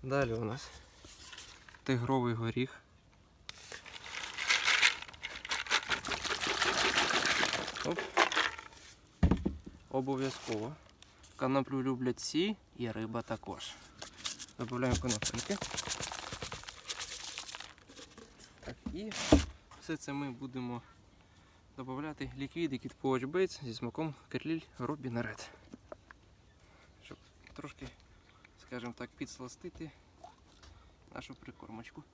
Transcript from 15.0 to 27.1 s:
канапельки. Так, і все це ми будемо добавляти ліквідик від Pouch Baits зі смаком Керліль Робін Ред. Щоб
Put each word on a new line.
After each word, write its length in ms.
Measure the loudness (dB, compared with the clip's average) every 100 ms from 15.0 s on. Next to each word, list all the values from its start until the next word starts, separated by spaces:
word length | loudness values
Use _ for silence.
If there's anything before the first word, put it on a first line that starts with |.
канапельки. 560 | 2 2 2 0 -2 -2 -2 -4 -2 -2 -4 -6 -6 -6 -6 -8 -10 -12 -8 -6 -6 -6 -6 -6 -8 -8 -12 -16 -20 -18 -16 -16 -18 -18 -20 -14
Так, 160 | -12 -8 -8
і 180 | -6 -4 -2 8 8 8 -6 -20 -16
все 160 | -6 -4
це 160 | -2
ми 180 | -2 -2
будемо 520 | -4 -6 -4 -4 -4 -8 -20 -20 -20 -20 -20 -20 -20 -20 -12
добавляти 560 | -8 -6 -6 -6 -8 -6
ліквідик 460 | -6 0 0 0
від 100 | -6 -2
Pouch 240 | 2 4 2
Baits 380 | 2 2 0
зі 100 | -8
смаком 400 | -4 -4 -2 -4 -4 -6
Керліль 320 | -4 -2 -2 -4 -6
Робін 420 | -2 -2 -2 -2
Ред. 300 | -2 -6 -12 -14 -18 -18 -14 -16 -16 -20 -20 -20 -20 -20 -20 -20 -20 -20
Щоб 140 | -18